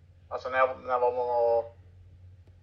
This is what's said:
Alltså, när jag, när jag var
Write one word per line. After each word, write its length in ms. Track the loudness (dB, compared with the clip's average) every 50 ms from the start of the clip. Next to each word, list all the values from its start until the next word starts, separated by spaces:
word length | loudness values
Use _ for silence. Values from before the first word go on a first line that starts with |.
| -20 -20 -20 -20 -18 -12
Alltså, 200 | -12 -10 -8 -4
när 80 | 2 2
jag, 100 | 2 2 2 -4 -6
när 80 | -4 -2
jag 80 | 0
var 640 | 2 0 0 0 -2 -2 0 2 2 4 2 2 0 -2 -12 -20 -20 -20 -20 -20 -20 -20 -20 -20 -20 -20 -20 -20 -20 -20 -20 -20